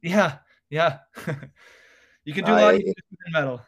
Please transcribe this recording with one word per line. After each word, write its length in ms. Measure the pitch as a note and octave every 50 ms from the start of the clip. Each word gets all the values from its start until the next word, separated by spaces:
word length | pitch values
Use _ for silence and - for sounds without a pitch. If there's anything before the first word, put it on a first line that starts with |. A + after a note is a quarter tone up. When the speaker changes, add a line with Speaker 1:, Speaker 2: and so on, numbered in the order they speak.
| -
Speaker 1:
Yeah, 360 | E3+ F3+ G#3 G3 E3 C#3+ - _ _ _ _ _ _
yeah. 280 | C#3+ D3+ E3 E3 C#3+ - _ _ _ - -
<laughs> 120 | - D3+ C#3 - - _ _ _ - _ _ _ _ _ _ _ _ _ _ _
You 100 | D3 D3+
can 100 | - -
do 80 | - G3+
a 80 | F3+
lot 140 | G#3+ G#3+ G3+
Speaker 2:
I, 20 |
Speaker 1:
even 160 | G3 F#3+ G3+ F#3+ - - _ - - -
in 60 | F3 E3
metal. 300 | D#3+ D3 C3+ B2+ A#2+ A2+